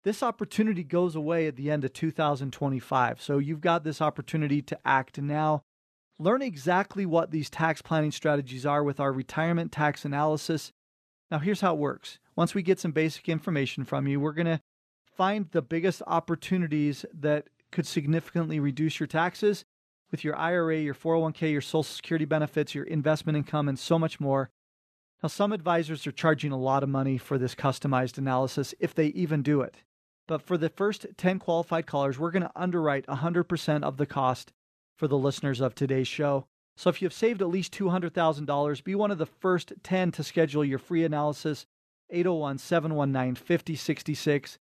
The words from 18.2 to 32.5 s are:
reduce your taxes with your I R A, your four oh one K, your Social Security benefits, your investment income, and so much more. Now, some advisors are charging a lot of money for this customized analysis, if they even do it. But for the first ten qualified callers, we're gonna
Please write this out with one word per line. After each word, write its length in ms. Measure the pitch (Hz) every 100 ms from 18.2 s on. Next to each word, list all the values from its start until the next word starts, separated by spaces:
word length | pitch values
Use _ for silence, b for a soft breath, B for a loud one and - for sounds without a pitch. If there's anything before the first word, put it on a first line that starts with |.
| - 170 160 156
reduce 400 | 143 131 156 -
your 80 | 151
taxes 560 | 160 180 - 208 202 - _ _ _ _
with 160 | 160 151
your 100 | 147
I 180 | 165
R 180 | 180 165
A, 100 | 160
your 120 | 147
four 200 | 135 165 165
oh 40 |
one 120 | 160
K, 180 | 151 160
your 120 | 147
Social 220 | - 160
Security 420 | 143 - - 165 151
benefits, 500 | 156 151 - 147 143
your 80 |
investment 540 | - 156 147 156 - 151
income, 320 | 143 151 143
and 100 | 135
so 180 | - 165
much 220 | 160 -
more. 300 | 139 135 131 _ _ _ _ _ _ _
Now, 60 | 160
some 260 | - 208
advisors 540 | 208 165 170 156 156 147
are 40 |
charging 400 | - 165 151 147
a 60 | 135
lot 240 | 131 135
of 80 | 139
money 300 | 139 135 127
for 180 | - 139
this 160 | 123
customized 640 | - 143 135 143 127 127 -
analysis, 560 | 135 127 131 - 131 -
if 160 | 170 -
they 120 | 151
even 360 | - 170 156
do 180 | 135 147
it. 140 | - - _ _ _ _ -
But 140 | 156
for 160 | - 180
the 120 | 156
first 360 | - 202 208 - -
ten 220 | 180 185
qualified 460 | - 165 170 185 -
callers, 320 | 143 139 131
we're 140 | 165
gonna 200 | 185 175